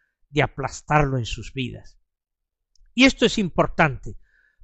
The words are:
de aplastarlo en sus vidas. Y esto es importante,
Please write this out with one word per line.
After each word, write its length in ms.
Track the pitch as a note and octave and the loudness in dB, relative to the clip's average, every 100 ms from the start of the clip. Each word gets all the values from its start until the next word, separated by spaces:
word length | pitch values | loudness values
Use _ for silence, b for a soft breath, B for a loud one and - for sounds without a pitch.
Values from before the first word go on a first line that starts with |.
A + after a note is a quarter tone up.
| _ _ _ | _ _ _
de 140 | C#3+ | -2
aplastarlo 760 | C3 - C3 - - D3+ C#3+ C3 | -2 -2 -10 -8 0 2 2 0
en 60 | |
sus 280 | A2 - G#2+ | -4 -8 -10
vidas. 480 | C3+ B2 G2+ - - _ _ _ _ _ _ _ _ _ | -8 -8 -10 -18 -20 _ _ _ _ _ _ _ _ _
Y 120 | - | 4
esto 220 | C4 - A#3 | 4 4 0
es 120 | - | 0
importante, 800 | F#3 - D#3 - E3 B2 - G#2 _ _ _ _ | -2 0 0 2 0 0 -10 -14 _ _ _ _